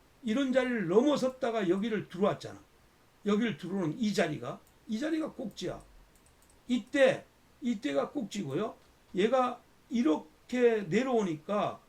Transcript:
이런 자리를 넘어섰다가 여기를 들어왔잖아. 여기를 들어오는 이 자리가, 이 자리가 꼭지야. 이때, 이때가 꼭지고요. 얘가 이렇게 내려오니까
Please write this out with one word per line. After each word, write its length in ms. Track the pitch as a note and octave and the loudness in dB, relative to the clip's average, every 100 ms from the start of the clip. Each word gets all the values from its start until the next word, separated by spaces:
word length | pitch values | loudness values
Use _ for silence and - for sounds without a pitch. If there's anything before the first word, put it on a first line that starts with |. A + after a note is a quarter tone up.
| _ _ | _ _
이런 280 | A3+ A#3+ C4 | -2 0 2
자리를 360 | B3+ B3+ A#3 E3 | 2 2 -2 4
넘어섰다가 840 | G3+ D4 C#4 B3+ - A#3 A3 F3 | 4 4 2 0 -2 -2 0 0
여기를 380 | G3 A3+ G#3 D3 | 0 0 -4 -6
들어왔잖아. 520 | F3 G3 D3 A2 G2 - _ _ _ _ _ G3+ | 0 0 0 -8 -16 -20 _ _ _ _ _ 0
여기를 320 | G#3 A#3 - | 0 0 -4
들어오는 420 | E3 G3 D#3+ D#3+ | -6 -2 -2 0
이 140 | G#3 | -2
자리가, 460 | G3+ D#3+ C3+ C3 G3 - _ - | 0 0 -2 -8 -12 -16 _ -8
이 120 | A3 | -4
자리가 340 | D#4 D#4+ D#4 | -2 -2 -4
꼭지야. 500 | - G#3+ - E3+ G#2 - - - _ _ _ _ _ - | -8 -12 -8 -8 -10 -16 -20 -20 _ _ _ _ _ -2
이때, 580 | B3 - C#4+ B3 C3+ - _ _ - | -2 0 4 4 4 -8 _ _ -8
이때가 500 | A#3+ G#3 C#4+ C#4 A#3 | -4 -4 -2 -2 -2
꼭지고요. 640 | C#4+ G#3 G#3 D3 D3 A3+ - - _ _ F3 | -4 -6 -6 -4 -4 -4 -8 -20 _ _ 0
얘가 460 | A3 C4 B3 - _ _ - | 2 4 0 -4 _ _ -6
이렇게 920 | A#3 D#4 D4 - _ - B3 A#3+ G#3+ E3 | 0 2 2 -2 _ -6 2 4 4 0
내려오니까 920 | G3+ C4 A#3 F#3+ D3+ - G#3 D3 G2+ | 0 2 0 0 -4 -4 -2 -2 -4